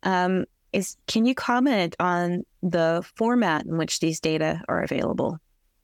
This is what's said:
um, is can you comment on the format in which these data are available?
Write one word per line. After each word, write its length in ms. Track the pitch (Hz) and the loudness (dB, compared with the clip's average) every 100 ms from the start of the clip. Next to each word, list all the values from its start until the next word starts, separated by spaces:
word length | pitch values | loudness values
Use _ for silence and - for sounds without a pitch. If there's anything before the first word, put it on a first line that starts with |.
um, 420 | 185 185 180 190 - _ _ | -2 0 2 0 -2 _ _
is 220 | 196 185 - - | -4 -4 -8 -4
can 180 | 220 | 0
you 100 | 233 | 2
comment 600 | 262 - 247 269 220 170 - | 0 0 2 2 2 0 0
on 420 | 180 175 175 175 - _ | 0 0 0 -2 -6 _
the 420 | 185 170 165 170 180 | -2 2 2 0 -4
format 500 | - 226 247 196 151 | -2 0 2 2 0
in 140 | - 165 | -2 -4
which 220 | 156 - | -2 -2
these 200 | 165 160 | -2 0
data 400 | 160 156 156 165 - | 0 0 0 -2 -2
are 140 | 165 | -2
available? 560 | - - - - - 160 _ _ _ _ | -2 -2 -2 -2 -2 -4 _ _ _ _